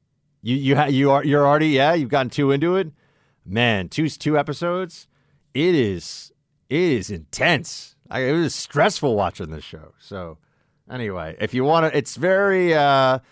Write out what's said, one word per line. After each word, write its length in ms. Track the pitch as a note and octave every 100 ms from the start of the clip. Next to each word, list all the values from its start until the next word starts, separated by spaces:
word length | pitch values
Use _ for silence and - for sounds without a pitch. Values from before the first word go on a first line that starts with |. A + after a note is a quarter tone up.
| _ _ _ _
You, 140 | A2 C3
you 200 | C3+ C#3
ha-, 80 | D3
you 260 | C3+ C#3
are, 120 | C#3
you're 220 | C3 D3 C#3+
already, 240 | D3 D#3
yeah? 240 | C3+ C#3+
You've 160 | E3+ B2+
gotten 200 | C#3+ B2+
too 220 | - C#3
into 260 | C#3 E3 F#3
it? 140 | F3 - _ _ _ _ -
Man, 440 | G2+ A#2+ G#2 F2
two, 180 | - D#3
two 300 | - D3 D3+
episodes? 680 | D3 C#3+ F3 F3+ F3+ - - _ _ _ _
It 220 | B2+ E3+ E3+
is, 560 | A2 F2+ - - - _ _ _ -
it 100 | D3
is 300 | F3+ B2 F2+
intense. 840 | F#2 D#2+ - D3 D#3+ - - - _ -
I, 120 | A#2
it 100 | B2+
was 240 | D#3+ D#3+ -
stressful 600 | - C#3+ F#3 - C#3+ G#2+
watching 340 | F#2 - E2+
this 160 | D#2 -
show. 280 | D#2+ D2+ _
So, 380 | - G2 F2 D#2 _ _ _ _ -
anyway, 460 | B2+ A2+ F#2 D#2+ -
if 120 | G#2
you 120 | B2 C3+
wanna, 260 | E3 D#3+
it's 220 | C#3 - -
very, 580 | E3+ F#3+ G3+ F#3+ F3+
uh, 460 | D#3 C#3+ C3+ C3 C3 -